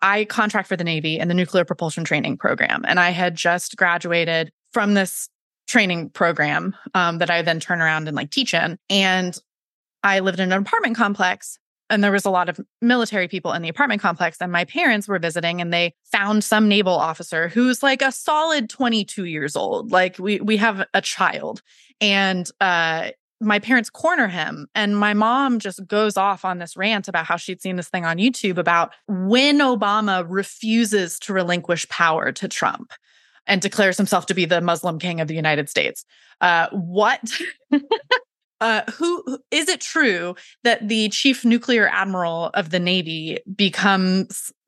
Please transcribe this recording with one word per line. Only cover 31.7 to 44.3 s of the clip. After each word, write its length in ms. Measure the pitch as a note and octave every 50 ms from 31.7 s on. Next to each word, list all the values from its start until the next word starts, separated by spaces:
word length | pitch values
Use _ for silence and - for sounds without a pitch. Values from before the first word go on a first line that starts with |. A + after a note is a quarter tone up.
| F3 E3 - -
power 420 | - - F3 E3 D#3+ D#3+ - -
to 160 | - - - F#3
Trump 460 | - - - A2 - - - - - - _ _ _ _ _ _ _ _ _
and 160 | - G3+ F#3
declares 360 | E3 G3+ - - G#3 F#3+ F3+ -
himself 280 | G3+ - - F#3 - -
to 60 | G3
be 120 | F3+ F3
the 160 | D#3+ F3+ E3+
Muslim 360 | E3+ F3 E3+ E3 - F3+ E3 D#3
king 220 | F3+ F3+ E3+ E3
of 80 | D#3+ D3+
the 80 | D#3
United 340 | D#3+ D3+ D#3 D3+ D3 D3 D3
States. 360 | - - C#2+ C2 - - - _ _ _ _ _ _ _
Uh, 280 | - F3+ E3+ E3 E3 -
what? 580 | - G3+ F3 E3+ F3 G3 G#3+ A3+ C4 - - A3+ - - E4 F4 - _ _ _
<laughs> 100 | C#4+ C#4+ C#4+ - A4 A4 - - B4 B4+ - _ _ _ _ _ _ -
Uh, 280 | A3 A3+ A3 G#3+ - -
who, 300 | A3 - D#4+ E4+ F4 E4+ -
who, 120 | B3+ B3+ C#4 - _
is 160 | - D4+ E4+ F4+
it 140 | F4+ B3+
true 520 | - - - E4 D4+ B3 F#3+ F3 E3+ F3 F#3 - - - - _ -
that 240 | A#3+ A3+ - A3+ G#3
the 220 | A3+ A3 G#3+ G#3+
chief 340 | G#3 - - C#4 B3+ - -
nuclear 460 | A#3+ A3+ A#3 A#3 - B3 A3+ G#3 G3+
admiral 600 | - F#3+ F#3+ G3 F#3+ F#3 F3 E3+ E3 E3 E3+ D#3+ -
of 160 | - F#3+ D#3
the 100 | D#3+ F3+
Navy 600 | F3 F3 F#3 F#3 E3+ D#3+ D#3+ D#3+ D#3 D#3+ - - - - G3 -
becomes, 960 | G3+ F#3+ - - - G#3 G3 F#3+ F#3 F#3 F#3 F#3+ F#3+ -